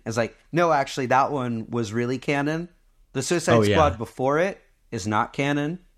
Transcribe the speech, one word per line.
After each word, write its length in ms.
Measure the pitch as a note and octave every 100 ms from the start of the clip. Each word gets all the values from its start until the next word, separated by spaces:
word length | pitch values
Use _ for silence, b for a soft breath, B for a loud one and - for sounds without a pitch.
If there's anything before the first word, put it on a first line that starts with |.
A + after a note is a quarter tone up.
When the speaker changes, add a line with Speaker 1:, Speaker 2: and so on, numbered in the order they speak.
| -
Speaker 1:
It's 120 | A2+
like, 180 | A2+ - _
"No, 220 | D#3 E3+
actually, 320 | D3 C3+ - B2
that 260 | B2+ B2+
one 360 | C#3+ B2 A#2 A2
was 240 | A#2+ G#2+
really 240 | A#2 A#2+ B2+
canon. 500 | - C#3+ C#3+ D#3+ F3 _ _ _ _
The 80 | C3
Suicide 320 | - F3 -
Speaker 2:
Oh, 80 | A#2
yeah. 140 | G#2 G2+
Speaker 1:
Squad 200 | D3 G2
before 420 | A2+ - C3 D3
it 200 | F#3+ - _ _ _
is 160 | A#2 G#2+
not 240 | G#2+ A#2+
canon, 480 | - C#3 D3 D3 F3 _